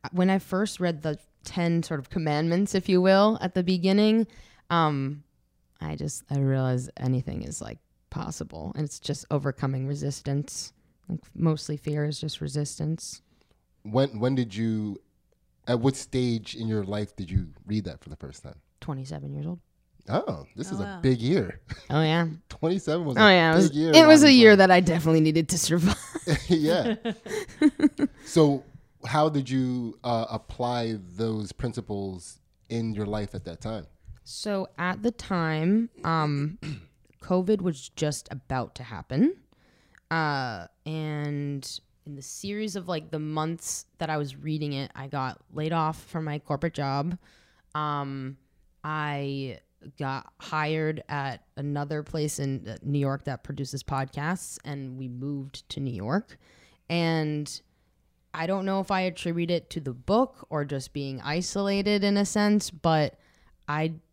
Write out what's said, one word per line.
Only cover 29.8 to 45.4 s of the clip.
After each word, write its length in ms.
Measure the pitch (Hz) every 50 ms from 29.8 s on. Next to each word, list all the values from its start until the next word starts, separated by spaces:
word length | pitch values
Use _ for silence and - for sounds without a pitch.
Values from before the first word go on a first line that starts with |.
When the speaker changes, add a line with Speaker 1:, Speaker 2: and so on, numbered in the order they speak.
| 120 113 - _
Speaker 2:
uh, 240 | - 120 120 113 113 -
apply 680 | 107 110 - - - - 120 120 123 120 117 113 110 104 92 87 87
those 360 | 95 113 113 110 107 104 95
principles 880 | - - - 120 110 120 101 - 104 101 98 95 92 90 - - - _ _ _ _ _ _ _
in 240 | 117 117 113 113 107
your 120 | 104 104
life 280 | 101 104 107 104 98 -
at 80 | 92 -
that 160 | 90 82 -
time? 260 | - 110 113 104 73 - _ _ _ - - - _
Speaker 1:
So 440 | - - - - 214 202 190 185 - _ -
at 260 | 175 180 185 202 208
the 80 | 240
time, 760 | 233 - - - 196 175 165 160 156 156 160 180 202 226 233 233 _ -
um, 560 | - 170 165 160 156 151 147 143 143 151 185 -
<clears throat> 600 | - 151 143 - - _ _ _ _ _ _ _
covid 380 | - - 185 185 185 190 220 190
was 280 | 175 180 156 131 - -
just 360 | _ - 156 151 139 - - -
about 420 | - 127 _ _ 135 131 113 - _
to 60 | -
happen. 540 | 123 113 113 90 - _ 127 143 226 320 381 - _ _ _ _ _ _ _ _ _ _ _ _ _ _
Uh, 560 | 160 165 156 151 143 139 131 123 110 90 85 - _ _ _
and 960 | 156 156 160 156 156 151 147 147 147 147 143 143 143 143 139 135 - - - _ _ _ _ _
in 80 | 147 143
the 60 | 139
series 520 | 135 - - - - 196 202 208 220 208 175
of, 120 | 196 175 180
like, 220 | 180 156 156 156
the 60 | 160 151
months 640 | 151 151 156 156 156 160 170 165 - - - - - _ _ _
that 120 | 165 156
I 60 | 156
was 180 | 151 147 139 131
reading 360 | 139 143 156 156 156 151 147
it, 180 | 143 135 139 - -
I 100 | - 135 135
got 300 | 139 139 131 127 - -